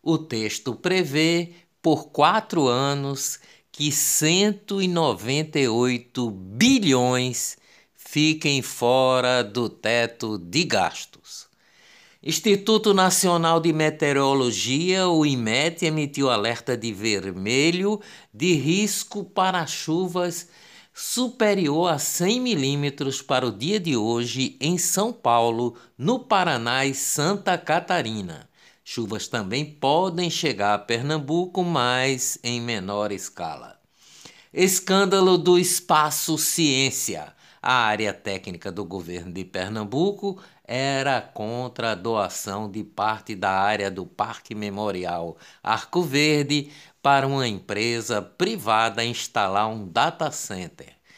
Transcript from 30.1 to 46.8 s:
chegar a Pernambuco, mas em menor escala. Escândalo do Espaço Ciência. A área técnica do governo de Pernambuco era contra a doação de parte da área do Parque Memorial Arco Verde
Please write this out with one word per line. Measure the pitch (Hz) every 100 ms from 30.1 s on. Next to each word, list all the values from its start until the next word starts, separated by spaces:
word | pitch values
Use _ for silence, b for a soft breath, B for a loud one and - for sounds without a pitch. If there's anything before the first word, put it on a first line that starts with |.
| 170 175
chegar | - 156 98 101
a | 101
Pernambuco, | - 117 143 156 139 170 180 190
mas | 180 151 123 127 131 127 - -
em | 120 120
menor | 120 107 92 104 104
escala. | 95 - - 85 69 - - _ B B B B B B
Escândalo | 175 190 185 - 190 196 190 185 180
do | 160 180
Espaço | 180 - - 156 151 - - 156
Ciência. | - - 151 131 135 - - 82 73 - b b
A | -
área | 127 113 107 107
técnica | - 104 95 98 85 -
do | 85 92
governo | 95 85 90 87
de | 90
Pernambuco | 90 95 95 110 104 127 196 202 202 185 B B
era | B 123 135 135 135 123
contra | - - 107 120 127 123 113
a | 98
doação | 110 110 92 - 104 98 107
de | 104
parte | - - 107 110 - 98
da | 98
área | 95 101 104 98
do | 95 87
Parque | - 117 - -
Memorial | 107 104 101 107 92 87 85 85 - B B
Arco | - 113 - 175
Verde | 160 139 151 147 143 147 139 B